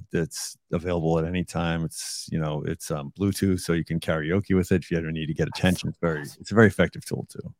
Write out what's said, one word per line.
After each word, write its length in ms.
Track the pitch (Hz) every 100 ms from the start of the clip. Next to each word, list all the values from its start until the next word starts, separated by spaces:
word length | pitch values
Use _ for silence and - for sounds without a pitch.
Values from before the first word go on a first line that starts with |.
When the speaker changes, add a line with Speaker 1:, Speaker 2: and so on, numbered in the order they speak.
| -
Speaker 1:
that's 440 | 87 78 - - - -
available 480 | 85 87 85 80 82
at 60 | 82
any 180 | 90
time. 400 | 82 82 85 82
It's, 460 | 80 - - - -
you 80 | 80
know, 240 | 78 76 78
it's, 260 | 82 -
um, 200 | 76 71 -
Bluetooth, 400 | 98 - 98 92
so 140 | -
you 100 | 85
can 160 | - 82
karaoke 560 | - 80 76 98 - 95
with 160 | 90
it 120 | 92
if 60 | -
you 80 | 85
ever 140 | 80
need 140 | 80 78
to 80 |
get 120 | 80 76
Speaker 2:
That's 120 | -
Speaker 1:
attention. 280 | 92 90 82
Speaker 2:
so 20 |
Speaker 1:
It's 100 | -
very, 220 | 85 76
Speaker 2:
awesome. 160 | 71 -
Speaker 1:
it's 100 | -
a 40 | 104
very 120 | 104
effective 380 | - 85 - -
tool 220 | - -
too. 240 | - - -